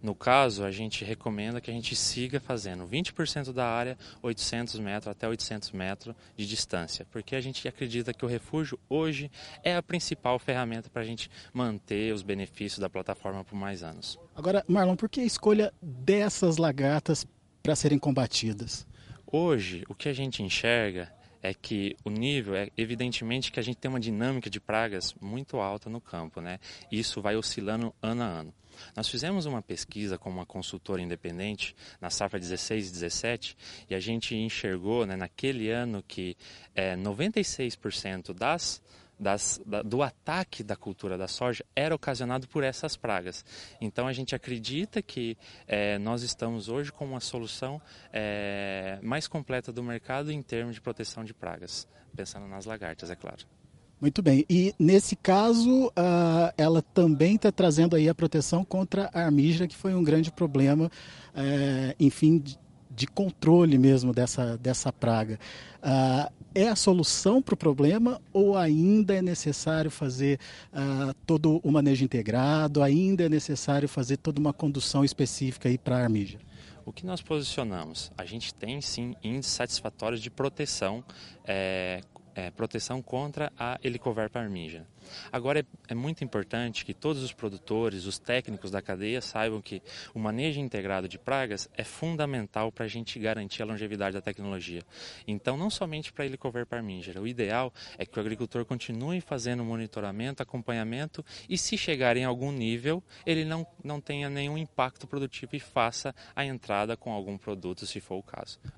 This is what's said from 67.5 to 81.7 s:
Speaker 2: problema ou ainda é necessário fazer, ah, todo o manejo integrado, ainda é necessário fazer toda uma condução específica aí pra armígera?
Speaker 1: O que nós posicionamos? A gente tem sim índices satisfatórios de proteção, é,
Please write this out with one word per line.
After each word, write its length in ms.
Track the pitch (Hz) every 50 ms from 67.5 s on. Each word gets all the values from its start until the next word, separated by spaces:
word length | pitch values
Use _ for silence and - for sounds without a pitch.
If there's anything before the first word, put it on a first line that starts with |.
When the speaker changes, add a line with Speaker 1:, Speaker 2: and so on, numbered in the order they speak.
| 208
Speaker 2:
problema 640 | - - 160 139 131 139 147 185 220 233 247 254 - - -
ou 280 | - 196 202 202 202 190
ainda 560 | 175 160 151 156 165 190 208 214 208 190 196
é 80 | 190
necessário 680 | 185 180 170 - - 156 139 - - 160 160 160 160 160
fazer, 480 | - - 156 135 127 127 139 139 143 135 - - - - - -
ah, 440 | - 139 139 139 135 135 139 135 135 - -
todo 360 | - 165 151 156 160 156 170
o 80 | - -
manejo 340 | 151 151 139 143 139 127 135
integrado, 800 | 127 - 123 107 107 107 123 127 139 151 156 156 151 143 147
ainda 420 | 143 139 139 160 185 190 196 170 175
é 40 | 160
necessário 600 | 156 151 - - 147 131 - - 143 143 143 139
fazer 300 | - 143 131 120 139 135
toda 200 | _ 165 147 143
uma 140 | 151 151
condução 500 | 143 - - 151 139 143 - - - 139
específica 640 | 139 139 - - 143 123 - - 139 131 123 - - 127
aí 100 | 123 127
pra 180 | - - 123
armígera? 480 | 123 123 117 110 104 101 92 92 - - - - - - - - - -
Speaker 1:
O 80 | -
que 140 | - - -
nós 160 | 185 185 170
posicionamos? 920 | - - 160 151 139 131 - - 127 110 95 87 80 78 80 - - - - -
A 80 | 92
gente 260 | 87 104 117 - -
tem 300 | - - - 107 131 143
sim 320 | 143 - - - 120 120 123 -
índices 300 | - 107 117 135 131 -
satisfatórios 680 | - - 123 117 - - - 110 - - - 110 120 113
de 100 | 107 127
proteção, 720 | - - 135 139 - - 151 143 - - 104 95 104 120 131 - - - - - - - _
é, 560 | - 98 98 95 95